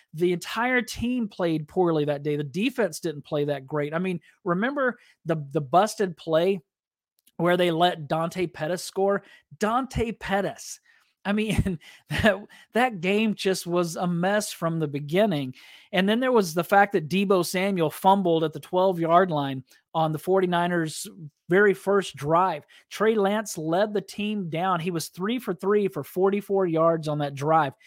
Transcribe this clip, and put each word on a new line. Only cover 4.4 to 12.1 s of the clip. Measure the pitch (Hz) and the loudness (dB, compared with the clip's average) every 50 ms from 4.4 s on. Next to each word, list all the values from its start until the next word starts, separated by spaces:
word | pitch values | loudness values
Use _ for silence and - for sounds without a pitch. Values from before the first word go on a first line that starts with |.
| _ | _
remember | 185 170 185 220 262 285 285 262 247 - - _ _ _ _ _ | -2 -2 0 0 -2 -2 -2 -2 -2 -4 -6 _ _ _ _ _
the, | 160 165 156 143 135 | -4 -4 -4 -4 -4
the | 139 156 | -4 -6
busted | 143 123 170 180 208 214 - - 202 185 156 | -2 2 4 4 4 4 0 -2 -4 -4 -4
play | - - 165 160 160 175 196 202 180 - _ _ _ _ _ _ _ _ _ _ _ _ _ _ | -8 -4 0 0 2 2 2 0 -2 -6 _ _ _ _ _ _ _ _ _ _ _ _ _ _
where | - 165 175 180 180 | -2 0 2 2 2
they | 180 175 | 2 2
let | 160 160 175 180 170 170 147 131 | 2 4 2 2 2 -2 -4 -4
Dante | 160 160 165 170 - 185 180 | -2 -2 -2 -4 -4 -4 -6
Pettis | 156 - - 156 156 180 170 | -6 -6 -6 -6 -4 -4 -6
score? | - - - 190 190 196 202 196 - - - - _ _ 147 - | -6 -6 -2 0 0 2 0 0 -4 -10 -20 -20 _ _ -6 -4
Dante | 214 208 233 254 262 254 - - 233 240 | -2 0 0 -2 -2 -2 -4 -4 -4 -4
Pettis. | 185 - - - 196 202 196 151 - - - - - - _ _ _ _ _ _ _ _ - | -4 -8 -4 -2 -2 0 0 -2 -6 -10 -14 -16 -16 -18 _ _ _ _ _ _ _ _ -4
I | 190 | -2
mean, | 202 214 220 214 180 - - 196 175 - - - - | -2 0 0 0 0 0 0 0 -2 -4 -8 -16 -20
<laughs> | - _ | -20 _
that, | _ | _